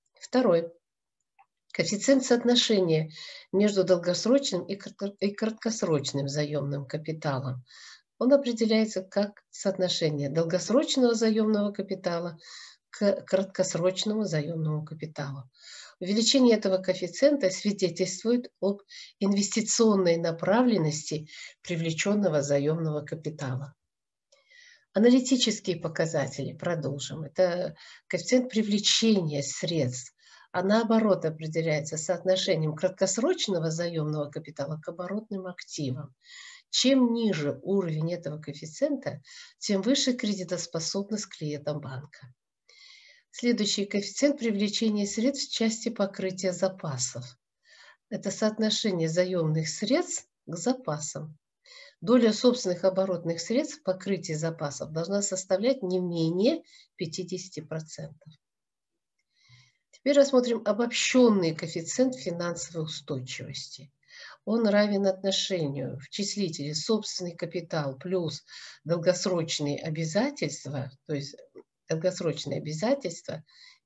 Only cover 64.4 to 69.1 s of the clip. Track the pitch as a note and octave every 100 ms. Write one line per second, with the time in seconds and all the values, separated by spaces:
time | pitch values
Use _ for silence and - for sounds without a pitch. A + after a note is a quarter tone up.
64.4 | - A3+ A3 G#3 G#3 G3+ G3 F#3 G3 F#3+
65.4 | - F#3 D3 C#3 C3+ B2+ - - G3+ G#3
66.4 | F3+ D#3+ C#3+ D3+ - G#3+ - - F3 E3
67.4 | E3 F3 E3 E3 C#3+ C3 F3+ F#3 D#3+ D#3
68.4 | - - - - D#3 E3+ F3